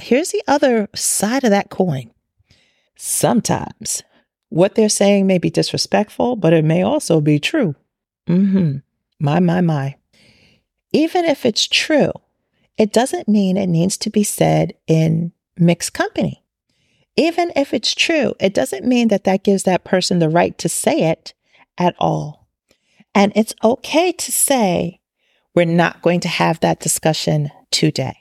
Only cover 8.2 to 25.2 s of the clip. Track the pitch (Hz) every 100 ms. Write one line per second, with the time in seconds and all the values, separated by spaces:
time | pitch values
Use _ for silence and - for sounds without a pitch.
8.2 | - 175 196 190 160 139 _ _ _ -
9.2 | 143 165 175 180 170 147 139 - _ _
10.2 | _ _ _ _ _ _ - - 330 370
11.2 | 330 269 233 - - - - 294 180 -
12.2 | _ _ _ _ _ - 214 220 262 359
13.2 | 214 208 190 185 185 165 185 - 214 214
14.2 | 208 - 160 156 165 - - 160 160 165
15.2 | 170 _ _ - 175 170 - - 392 -
16.2 | 185 - _ _ _ _ _ _ _ -
17.2 | 320 339 349 277 277 262 - - - 320
18.2 | 233 - 196 - 262 392 247 247 226 196
19.2 | 196 190 - 196 196 175 - 185 - 180
20.2 | 156 165 180 - 170 - - 302 160 -
21.2 | - _ _ _ _ - 180 - 165 156
22.2 | 151 - _ _ _ _ _ _ _ 202
23.2 | 202 208 220 - 220 254 - 302 359 339
24.2 | - - - 262 196 175 170 - _ _